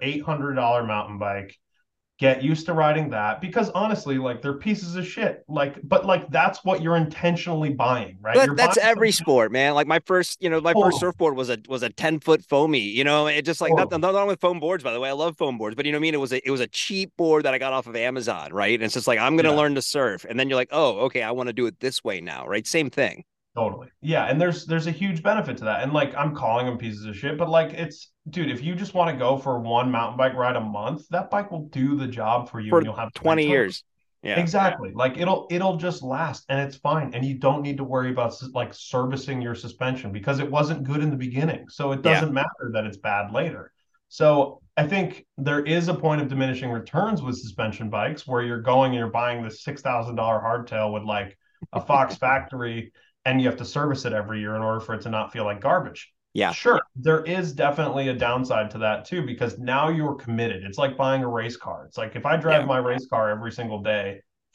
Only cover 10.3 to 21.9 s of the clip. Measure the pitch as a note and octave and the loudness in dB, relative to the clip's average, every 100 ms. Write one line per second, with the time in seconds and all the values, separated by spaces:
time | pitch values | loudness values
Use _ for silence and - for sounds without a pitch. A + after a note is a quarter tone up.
10.3 | - F3+ D#3+ E3 G#3 G3 E3 F3+ - D#3+ | -2 0 2 4 6 6 4 0 2 2
11.3 | C3 B2 A#2 A#2 C3 A#2 - D#3 D#3 D#3+ | 2 -2 -4 -4 -4 -4 -2 -2 0 4
12.3 | D#3+ - C#3 D#3 C#3 G#2 A2+ C#3+ D3+ D3+ | 2 4 4 4 2 0 2 4 4 4
13.3 | D3 D3 D#3+ E3 D#3+ F#3 E3 F3+ G3 G3+ | 0 0 0 4 4 4 2 2 2 2
14.3 | F#3 F3+ F3 D#3 F#3 B2 A#2+ C3+ C#3 E3 | 2 2 2 -2 -2 -2 -2 -2 -2 -2
15.3 | D#3 D3+ A#2 G#2+ A2+ C#3+ D3 D#3+ D3+ C3 | -2 -2 -2 -4 -2 0 2 2 0 0
16.3 | B2+ C3+ C3 A#2 - - G3 F#3+ - E3 | -2 0 -2 -2 -4 -4 -4 -4 0 4
17.3 | D#3 C#3+ C3 C3+ C3 A#2+ A#2 B2 C3 A#2+ | 4 4 0 0 -2 -2 -2 -2 -2 -4
18.3 | F2+ D2 F#2 G2+ A#2 A2 G#2 A2+ A2+ B2+ | -4 -4 0 2 2 0 0 2 2 4
19.3 | D#3+ D#3+ D3 D3 C3+ - D3 B2 F#2 - | 4 4 4 2 0 -2 0 0 -2 -6
20.3 | A#2+ C3+ C3 B2+ D3 C#3+ G2+ B2 C3 A2 | -2 0 0 0 2 2 2 0 0 -2
21.3 | B2+ B2 A2+ A#2 F#2 C3 | -2 -2 0 -2 -2 -4